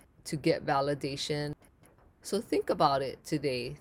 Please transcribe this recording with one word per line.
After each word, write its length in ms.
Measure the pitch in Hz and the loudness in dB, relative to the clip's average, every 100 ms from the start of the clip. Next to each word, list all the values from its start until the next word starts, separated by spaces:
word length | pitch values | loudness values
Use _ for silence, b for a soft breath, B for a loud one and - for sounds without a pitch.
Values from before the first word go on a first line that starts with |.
| - - | -16 -20
to 140 | - 156 | -6 0
get 280 | 160 - 147 | 2 2 2
validation. 880 | 139 139 143 143 143 - 147 147 151 - _ - - - _ | 2 2 0 -4 -6 -4 -2 -4 -8 -14 _ -20 -20 -20 _
So 180 | - 196 | -4 -4
think 300 | - 349 - | 0 0 0
about 320 | 196 156 139 | 2 4 4
it 240 | 135 - - | -2 -6 -4
today. 500 | 151 139 123 120 147 | -2 0 -2 -4 -8